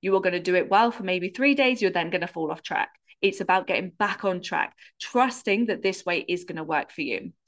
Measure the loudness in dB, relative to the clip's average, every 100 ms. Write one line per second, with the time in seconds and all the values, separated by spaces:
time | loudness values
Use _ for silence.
0 | 4 4 4 0 2 2 4 4 4 0
1 | -4 -2 -2 0 2 4 2 4 2 2
2 | -2 -2 -4 -4 -4 -6 -4 -4 -4 _
3 | _ _ 0 0 0 0 2 -4 -4 -4
4 | -4 -2 -2 -4 -4 -4 -4 _ -20 _
5 | -4 0 0 0 -2 0 2 0 -2 -2
6 | -4 -4 -2 -6 -6 -10 -2 -4 -4 -8
7 | -6 -6 -8 _